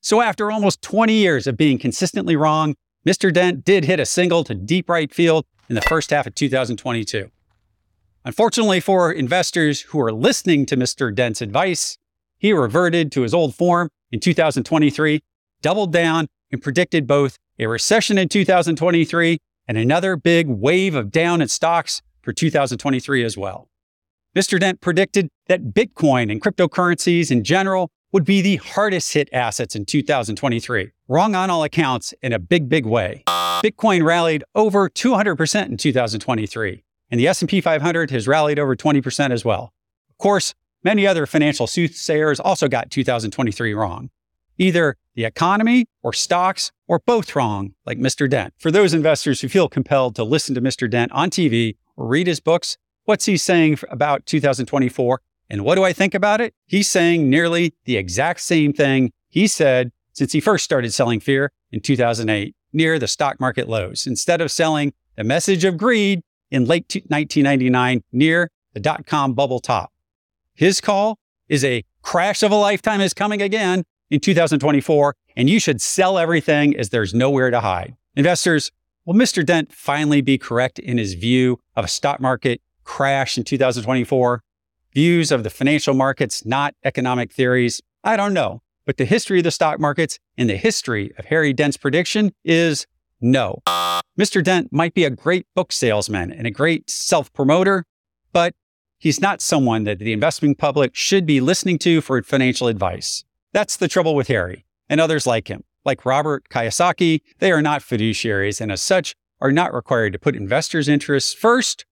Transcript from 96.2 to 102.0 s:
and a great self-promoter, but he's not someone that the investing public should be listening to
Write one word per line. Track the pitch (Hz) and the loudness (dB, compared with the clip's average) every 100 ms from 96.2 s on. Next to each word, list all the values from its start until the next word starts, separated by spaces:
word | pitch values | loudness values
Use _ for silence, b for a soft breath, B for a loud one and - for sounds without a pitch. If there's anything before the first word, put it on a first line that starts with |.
| 87 | -6
and | - 117 | -6 -10
a | |
great | 104 151 165 - | -2 0 0 -4
self-promoter, | - - 175 135 - 135 165 190 190 170 _ _ _ _ | -8 -2 -2 -2 -4 2 2 2 0 -4 _ _ _ _
but | 175 175 - _ _ _ _ | 0 0 -4 _ _ _ _
he's | 160 143 | -2 0
not | 196 196 | 0 -2
someone | - 160 127 113 | -2 0 2 0
that | 104 98 | -2 -4
the | 107 | -4
investing | 107 147 - 147 139 | -2 -2 0 -2 0
public | 147 143 131 - | 0 0 -2 -2
should | - 196 165 | 0 0 2
be | 139 | 2
listening | 131 180 190 170 | 2 0 0 0
to | 180 165 | 2 2